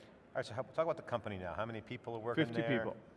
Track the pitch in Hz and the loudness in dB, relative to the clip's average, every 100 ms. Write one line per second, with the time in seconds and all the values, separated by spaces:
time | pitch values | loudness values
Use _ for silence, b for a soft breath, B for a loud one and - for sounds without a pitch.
0 | B B - - 123 113 127 - 165 156 | B B -6 -4 -2 -2 -2 2 2 2
1 | - 120 107 98 90 82 113 110 - 123 | 0 -2 0 -2 -2 -2 -2 -4 -6 -8
2 | 120 117 113 117 120 113 117 120 110 - | -6 -4 0 4 4 4 4 4 2 -4
3 | - | -10